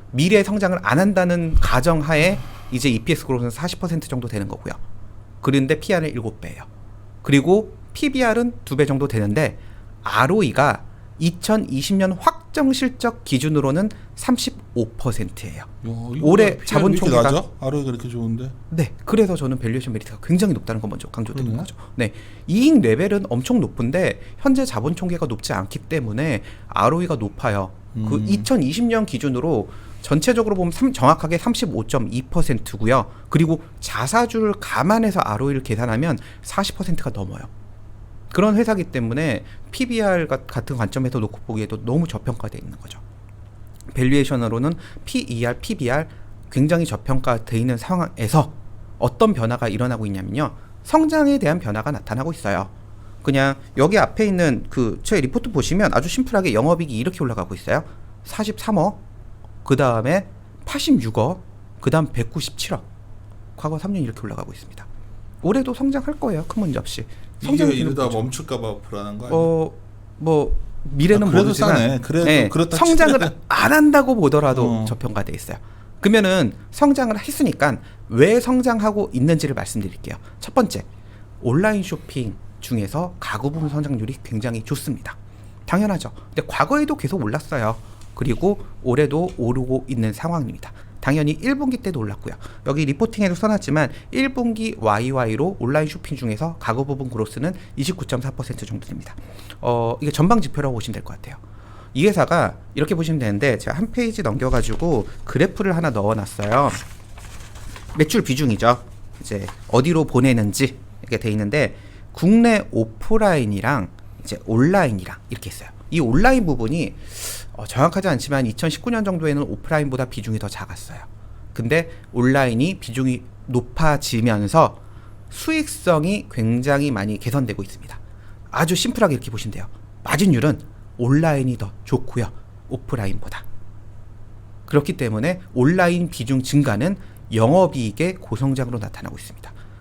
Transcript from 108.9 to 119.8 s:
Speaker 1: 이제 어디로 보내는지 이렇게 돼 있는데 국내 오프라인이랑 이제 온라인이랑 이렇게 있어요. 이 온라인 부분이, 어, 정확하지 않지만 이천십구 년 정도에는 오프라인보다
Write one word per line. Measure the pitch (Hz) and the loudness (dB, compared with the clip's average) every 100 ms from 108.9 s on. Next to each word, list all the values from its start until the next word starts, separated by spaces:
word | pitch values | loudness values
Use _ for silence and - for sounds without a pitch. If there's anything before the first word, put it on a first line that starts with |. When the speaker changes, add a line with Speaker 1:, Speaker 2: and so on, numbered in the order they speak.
| - - - | -16 -16 -14
Speaker 1:
이제 | - 104 98 - - | -8 -6 -6 -12 0
어디로 | 117 139 160 | 2 4 4
보내는지 | 143 127 131 120 104 95 135 - - - | 2 4 4 4 2 0 -2 -2 -16 -16
이렇게 | - 113 | -6 -4
돼 | 113 | -2
있는데 | 107 104 147 117 - - - - | -2 0 0 0 -2 -18 -18 -16
국내 | - 170 226 233 214 - | 0 6 8 8 4 2
오프라인이랑 | - 113 - - 220 208 160 110 98 107 139 92 - - - | -2 -2 -2 2 4 6 4 2 0 0 0 -2 -8 -18 -14
이제 | - - | -10 -8
온라인이랑 | - 113 143 196 156 101 90 - - | 0 4 6 6 4 0 -6 -12 -12
이렇게 | 113 - | -12 -10
있어요. | - - - - | -14 -16 -16 -4
이 | 160 | 0
온라인 | 127 135 240 262 185 | 4 6 6 6 4
부분이, | 123 113 160 135 - - - - - - | 2 0 0 -2 -6 -14 -12 -10 -10 -12
어, | - 104 | -12 -6
정확하지 | 123 156 190 190 | 2 2 2 0
않지만 | 135 139 139 123 | 0 0 0 0
이천십구 | 107 165 151 - | 0 -2 -2 -2
년 | 233 | -2
정도에는 | 202 180 156 143 | 0 0 0 0
오프라인보다 | 143 101 - 156 | -2 -6 -2 0